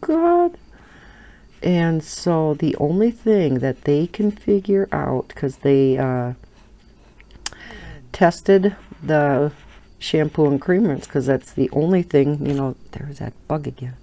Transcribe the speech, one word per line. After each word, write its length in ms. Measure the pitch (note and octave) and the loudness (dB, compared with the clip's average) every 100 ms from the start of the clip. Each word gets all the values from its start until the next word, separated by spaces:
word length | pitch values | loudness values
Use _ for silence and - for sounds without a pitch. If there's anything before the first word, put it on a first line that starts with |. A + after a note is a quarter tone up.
God. 560 | - D#4+ E4+ F4 F4 F4 - - - - - - - - - - | 0 2 4 4 2 -2 -20 -20 -20 -20 -20 -20 -20 -20 -20 -8
And 420 | - F3 E3 D#3+ | 0 2 2 0
so 520 | - - - E3 D#3 D3 | -4 -6 -2 0 0 0
the 200 | E3 - | -2 0
only 360 | D3 F3 A3+ | 0 2 0
thing 480 | A#3 - G#3+ D#3+ C3 | 0 2 2 4 0
that 260 | C3 C3 - | -2 -4 0
they 220 | D3 E3+ | 0 0
can 240 | - G#3 | -2 -2
figure 580 | G#3 - G3+ G3 G3 G3 | -2 0 0 2 0 0
out, 420 | - C#3 B2+ - - | -2 -2 -4 -6 -6
cause 220 | C#3 C3 | -6 -2
they, 400 | C#3 C#3 C3+ C3 | 2 4 4 2
uh, 360 | C3 B2+ B2 B2 - - - - - - - - - - - - - - - - - | 0 -2 -4 -8 -14 -20 -20 -20 -20 -20 -20 -20 -20 -16 -16 -16 -20 -18 -18 -18 -18
tested 640 | - F3 E3+ - G3 F#3+ G3 - - | 0 2 2 2 4 4 -4 -18 -16
the 500 | C#3+ D#3 D3 C3+ D3 C#3+ - - - - | -2 2 2 2 0 -4 -20 -20 -20 -16
shampoo 500 | - D#3+ D#3 - D3+ | -4 -2 -2 0 2
and 120 | C#3+ | 2
cream 260 | - F3+ G#3+ | 0 2 2
rinse, 200 | C#3 - | 0 -4
cause 180 | D3+ C3 | -4 0
that's 280 | C3+ - | -2 -2
the 160 | - C3+ | -4 -2
only 320 | - D#3+ F#3 | 0 2 0
thing, 420 | E3+ D3 C#3 D3 C#3 | 2 2 2 0 -2
you 80 | |
know, 220 | C#3 C3+ C3 - | -2 -4 -6 -12
there's 280 | - C#3+ C#3+ | -12 -12 -12
that 140 | A2+ - - | -12 -14 -8
bug 180 | D3+ C#3+ | -6 -6
again. 280 | B2+ B2+ B2+ | -10 -12 -14